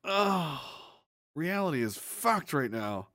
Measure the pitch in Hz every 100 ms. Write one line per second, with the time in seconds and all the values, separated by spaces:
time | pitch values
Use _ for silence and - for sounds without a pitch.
0 | 196 196 202 190 165 139 - - - -
1 | _ _ _ 143 170 202 190 135 113 98
2 | - - 233 214 - 147 123 110 104 98
3 | 98